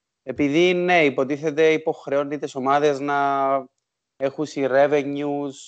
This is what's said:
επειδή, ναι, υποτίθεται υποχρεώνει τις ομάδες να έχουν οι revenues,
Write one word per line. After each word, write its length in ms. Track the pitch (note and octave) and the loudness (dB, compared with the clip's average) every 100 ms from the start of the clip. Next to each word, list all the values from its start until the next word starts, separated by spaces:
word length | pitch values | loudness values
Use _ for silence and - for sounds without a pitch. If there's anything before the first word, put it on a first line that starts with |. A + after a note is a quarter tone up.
| _ _ | _ _
επειδή, 500 | C3 B2+ C#3+ D#3 F3+ | -12 -2 0 2 2
ναι, 300 | F3+ F3+ F3 D3 | 2 2 4 4
υποτίθεται 680 | B2 C3 C#3+ D#3 C#3+ D#3+ | 2 -2 -2 -4 2 2
υποχρεώνει 640 | D#3 D#3+ D3+ C#3+ C#3 C#3+ D3 | 2 -2 -6 -4 -2 -2 -6
τις 180 | C#3+ C3+ | -8 -4
ομάδες 440 | C3+ C#3+ D3+ C3+ | 0 2 2 0
να 180 | C#3+ C#3+ C#3 C#3 C3+ C#3 B2+ _ _ _ _ - | -2 0 0 0 0 0 -4 _ _ _ _ -6
έχουν 280 | C3+ - D3 | -6 -4 -6
οι 120 | C#3+ C3+ | -2 0
revenues, 840 | C3 C#3+ D3 C#3 C#3+ D3 C#3+ C#3+ C3+ | 4 4 2 -2 -4 -4 -4 -8 -10